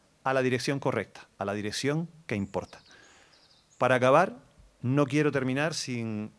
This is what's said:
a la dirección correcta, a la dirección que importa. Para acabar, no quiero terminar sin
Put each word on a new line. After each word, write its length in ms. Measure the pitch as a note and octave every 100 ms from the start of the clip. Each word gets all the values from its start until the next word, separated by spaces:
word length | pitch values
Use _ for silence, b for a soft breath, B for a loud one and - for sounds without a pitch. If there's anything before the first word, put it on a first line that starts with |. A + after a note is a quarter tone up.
| b _
a 100 | C3
la 80 | C3+
dirección 380 | B2+ B2 - C#3
correcta, 480 | C#3 A#2 F#2+ - - -
a 80 |
la 80 | G2+
dirección 560 | G#2 G2+ - C3 D3+ E3+ -
que 100 | -
importa. 460 | G#2+ G2 - - - _ B B B B B B B B -
Para 180 | B2+
acabar, 440 | B2+ B2+ D3 G3+ B3 - _ - _
no 240 | A#2 C#3
quiero 260 | C#3+ C#3+ D3+
terminar 420 | C#3 C3 C3+ D#3
sin 580 | D#3 - A#2+ A2+ G#2+ G#2+